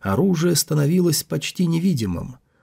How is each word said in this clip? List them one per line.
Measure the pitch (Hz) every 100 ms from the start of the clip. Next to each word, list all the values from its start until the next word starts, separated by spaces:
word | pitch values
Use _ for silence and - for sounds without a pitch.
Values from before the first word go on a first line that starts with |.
оружие | 98 98 190 165 175 165
становилось | - 151 143 180 175 147
почти | - 156 - - 175
невидимым. | 165 190 143 101 87 92 - _ _